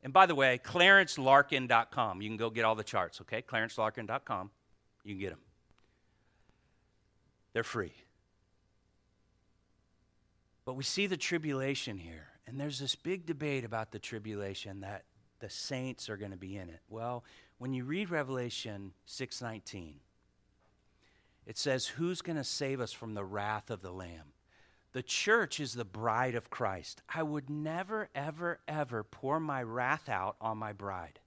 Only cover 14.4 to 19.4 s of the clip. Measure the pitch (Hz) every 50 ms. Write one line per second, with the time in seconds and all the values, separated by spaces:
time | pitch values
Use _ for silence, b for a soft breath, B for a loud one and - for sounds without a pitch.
14.4 | 101 98 98 - - 101 95 98 98 95 101 95 - _ _ - _ _ _ _
15.4 | - 101 - - - - 143 127 127 131 123 - - - 110 98 104 101 95 90
16.4 | 95 92 98 101 92 85 80 80 _ _ 104 110 113 120 123 120 B B B B
17.4 | B B B B 123 127 131 127 123 131 151 185 208 180 175 156 143 131 135 127
18.4 | 123 120 - - - 117 104 101 98 95 90 _ _ - - - 135 123 - -